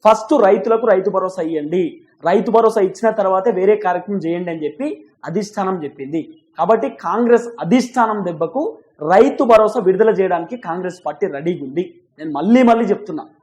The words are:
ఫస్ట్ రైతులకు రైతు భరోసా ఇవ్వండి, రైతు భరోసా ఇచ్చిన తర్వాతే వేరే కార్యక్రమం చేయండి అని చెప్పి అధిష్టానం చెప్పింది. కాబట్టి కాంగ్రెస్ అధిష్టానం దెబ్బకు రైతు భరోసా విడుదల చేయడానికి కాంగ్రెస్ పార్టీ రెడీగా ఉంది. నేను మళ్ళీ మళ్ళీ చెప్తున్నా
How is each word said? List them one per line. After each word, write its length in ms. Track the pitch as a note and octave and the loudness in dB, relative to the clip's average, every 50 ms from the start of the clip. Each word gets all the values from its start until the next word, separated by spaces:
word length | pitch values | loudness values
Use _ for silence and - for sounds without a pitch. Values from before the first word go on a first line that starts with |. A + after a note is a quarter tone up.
| _ G#3+ | _ 4
ఫస్ట్ 340 | A3 A3 - - D#4 C#4+ A3 | 4 4 2 0 2 4 4
రైతులకు 440 | F#3+ G3 - F#3+ A#3+ A3+ A3 A#3+ | 4 4 2 2 0 0 0 2
రైతు 240 | A#3+ G3+ F#3+ F#3 G#3 | 2 0 2 0 -2
భరోసా 320 | F3+ F#3+ F#3 F#3 F#3 - E3+ | -2 -2 -4 -4 -6 -6 -6
ఇవ్వండి, 580 | D#3+ E3 D#3 D3 D3+ E3 F#3 F3+ D3+ G2+ - _ _ _ _ - | -4 -4 -6 -6 -4 -2 -2 -2 -2 -4 -12 _ _ _ _ -2
రైతు 260 | D#3+ F3+ A3 F#3+ G3+ | 0 0 0 0 2
భరోసా 300 | G#3 A3+ A3+ A3 G#3+ A3+ | 2 4 4 4 2 2
ఇచ్చిన 300 | G3 F#3+ F#3+ - - A3+ | 0 0 -2 -2 -2 -2
తర్వాతే 400 | G#3+ A3 G3 F#3+ F#3+ F#3 F#3+ A#3+ | 0 0 -2 0 0 0 0 0
వేరే 260 | G#3+ F#3 F#3 G3 G#3+ | -2 0 2 2 2
కార్యక్రమం 420 | G#3 - F#3 F3+ F3+ F3 - G3+ F#3+ | 2 0 -2 -4 -4 -4 -6 -6 -6
చేయండి 320 | D#3 D#3+ E3+ F3 F3+ F3 | -4 -4 -4 -4 -6 -6
అని 140 | E3 E3 D3+ | -8 -6 -8
చెప్పి 400 | D3 D3 D3 C4+ D4+ G#3 - - _ _ _ - | -8 -8 -6 -8 -8 -8 -10 -16 _ _ _ -14
అధిష్టానం 600 | - E3 G3 - - - - G3 F#3+ F#3+ F3+ D3+ | -6 -6 -6 -6 -6 -6 -4 -4 -4 -4 -4 -6
చెప్పింది. 500 | C#3 - - C3+ C3+ D3 E3 C#3+ - - _ _ _ _ - | -10 -10 -12 -12 -8 -6 -6 -8 -8 -14 _ _ _ _ -4
కాబట్టి 300 | D#3+ F3+ A3 G#3+ A3+ C4+ | 2 2 2 2 2 -4
కాంగ్రెస్ 600 | - - - E3+ F3+ G#3+ A#3+ A#3 A#3+ A#3 A#3 - - - | -8 -8 -8 -4 -2 0 2 4 4 2 2 -2 -10 -10
అధిష్టానం 640 | D#3+ E3 G#3 B3+ A#3 - - B3+ A#3 A3 G#3+ G#3 G3 | -2 2 2 2 2 0 0 0 0 0 0 -4 -4
దెబ్బకు 540 | F3 E3+ D3+ E3 F#3 - C4 D#4 A#4 - - _ _ _ _ D3+ | -6 -4 -4 -6 -4 -4 -4 -4 -4 -6 -10 _ _ _ _ -2
రైతు 420 | D3+ F3+ G3+ A#3 C#4 C#4 - C4+ | 2 4 4 4 2 0 0 2
భరోసా 360 | A#3 A#3 G#3+ A3 G#3+ G#3+ B3 | 6 6 6 6 4 0 0
విడుదల 280 | G#3 F3+ F#3 F#3 A3 A3 | 0 2 2 4 4 2
చేయడానికి 480 | G#3 F3 F#3+ F#3 F3+ E3+ E3+ E3 A#3+ | 4 2 0 0 0 -2 -4 -6 -12
కాంగ్రెస్ 500 | A#3+ - F3+ E3 F3+ F#3 F#3 F3 - _ | -12 -10 -8 -8 -8 -8 -10 -10 -8 _
పార్టీ 200 | D#3 D3 - G3+ | -10 -6 -4 -4
రెడీగా 380 | F#3 D3 C#3 D3 E3+ F3+ D3 C#3+ | -4 -4 -6 -4 -4 -4 -4 -8
ఉంది. 300 | C3+ C3 D#3+ F#3 F3 - - _ _ _ _ | -8 -6 -6 -6 -6 -8 -20 _ _ _ _
నేను 140 | D#3 D#3+ D3 | -12 -8 -6
మళ్ళీ 300 | C#3+ D#3 F#3+ A#3 B3 B3+ | -4 0 2 4 4 6
మళ్ళీ 220 | A#3 A#3 A3+ A#3 | 6 4 4 2
చెప్తున్నా 420 | G3 G#3 G3+ - - E3+ D3+ - - _ _ | -2 -2 -4 -4 -10 -12 -12 -12 -14 _ _